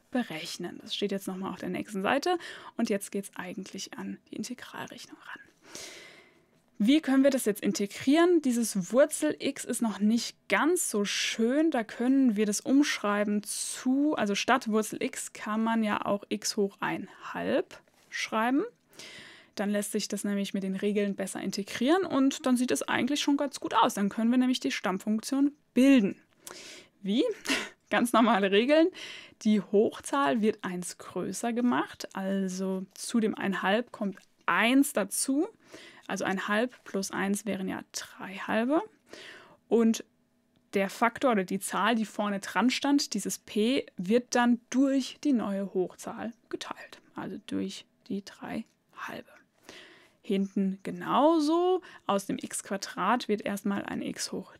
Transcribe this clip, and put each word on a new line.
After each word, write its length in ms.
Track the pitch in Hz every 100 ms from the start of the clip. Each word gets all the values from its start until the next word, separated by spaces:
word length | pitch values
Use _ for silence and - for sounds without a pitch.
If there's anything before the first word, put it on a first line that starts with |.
| _
berechnen. 720 | 247 - 156 - - 175 -
Das 140 | 214 -
steht 160 | 202
jetzt 160 | 196 196
nochmal 260 | 185 190
auf 60 | 185
der 100 | 190
nächsten 320 | 185 208 202
Seite 360 | 190 277 349 349 - - - -
und 120 | 233
jetzt 220 | 196 -
geht's 200 | 202 196 -
eigentlich 600 | 185 202 190 196 - -
an 200 | 190 196 -
die 60 | -
Integralrechnung 840 | 214 247 - - - - - -
ran. 220 | - - - _ - - - - - - - _ _ _ _ -
Wie 200 | 214 302
können 240 | 269 269
wir 60 | 277
das 160 | 262 220
jetzt 160 | 202
integrieren? 800 | 202 190 202 - - 311 349 339
Dieses 500 | 269 233 220 196 175
Wurzel 440 | 240 302 - 302 -
x 260 | 277 -
ist 200 | - 240
noch 160 | 226 190
nicht 360 | 214 233 - - -
ganz 400 | 196 285 359 -
so 160 | 208 196
schön. 640 | - - - 226 285 320
Da 140 | 269
können 520 | 214 - 247 277 262 208
wir 120 | 208
das 140 | 208
umschreiben 840 | - 277 294 - 208 202 208 208
zu, 720 | - - - - 254 269 294 302
also 180 | 208
statt 340 | 196 - 254 226
Wurzel 360 | 214 214 -
x 300 | 262 - -
kann 300 | - 220 220
man 200 | 226 226
ja 200 | 214 208
auch 200 | - 202 -
x 280 | 208 - -
hoch 200 | 196 -
ein 280 | - 165 196 - -
halb 480 | - 175 254 - - _ _ _
schreiben. 540 | - - 220 233 277 466 _ _ - - - - - - -
Dann 140 | 202
lässt 220 | 208 208
sich 160 | 214 -
das 160 | 202
nämlich 300 | 202 202 196 196
mit 80 |
den 120 | 190 190
Regeln 400 | 208 208 202 196
besser 260 | 190 -
integrieren 640 | 196 202 196 - 247 370
und 440 | 370 277 269 269 269
dann 100 | 247
sieht 140 | 254
es 100 | 277
eigentlich 360 | - - 247 285
schon 180 | - 285
ganz 220 | 285 -
gut 160 | 320 -
aus. 180 | 269
Dann 160 | 202 202
können 220 | - 226
wir 60 | 254
nämlich 220 | 254 254
die 120 | 269
Stammfunktion 800 | - 202 190 214 214 - 269 285 - _
bilden. 420 | 247 269 269 196 - _ _ - - - - - _
Wie? 200 | 190 220 480 392 - 262
<laughs> 320 | - - -
Ganz 220 | 208 247
normale 380 | 226 240 202 196
Regeln. 360 | 196 247 311 359 - - - - -
Die 180 | 214 208
Hochzahl 800 | - 202 226 - - 285 285 247
wird 220 | 214 -
eins 340 | - 180 175 -
größer 540 | - 185 175 190 240
gemacht, 540 | 233 247 262 403 - - -
also 720 | 190 196 190 185 190 190 190 -
zu 240 | - 233
dem 160 | 214 -
ein 260 | 196 185
halb 300 | 185 214 240
kommt 260 | - 202 - _ _ -
eins 460 | 175 226 269 285
dazu. 540 | - 196 - - 269 427 - _ - - - -
Also 160 | 190
ein 240 | - 190 -
halb 360 | 208 254 -
plus 280 | - 196 196
eins 340 | - 196 202 202
wären 220 | 190 190
ja 140 | - -
drei 440 | - - - 196 196
halbe. 460 | - 214 240 320 440 _ _ - - - - - -
Und 360 | 226 226 226 - _ _ _ _ _ _
der 160 | 202 190
Faktor 440 | - 233 - 269
oder 100 | 214
die 160 | 180 190
Zahl, 360 | - - 208 233
die 100 | 208
vorne 340 | - 208 196
dran 300 | - 185 240
stand, 440 | - 277 285 -
dieses 260 | 202 190 -
p, 460 | - - 220 277 - -
wird 360 | 180 240 240 247
dann 260 | 240 233 -
durch 480 | 247 277 269 254 -
die 100 | 294
neue 400 | 240 202 196 196
Hochzahl 580 | 190 175 - - 226 226 - -
geteilt. 520 | - - - - - _ -
Also 220 | - 185 -
durch 380 | 190 196 - - _ -
die 160 | 202
drei 420 | - - - 226 - _ _ -
halbe. 340 | - - - - _ _ - - - - _ _
Hinten 580 | - 196 196 202 190 190
genauso. 960 | - 175 170 247 294 330 294 339 359 370 - - -
Aus 200 | 196 -
dem 120 | -
x 240 | - -
Quadrat 640 | - 196 - - 185 240 226
wird 140 | 208
erstmal 420 | - 202 202 196
ein 180 | - -
x 300 | - - -
hoch 220 | 180 -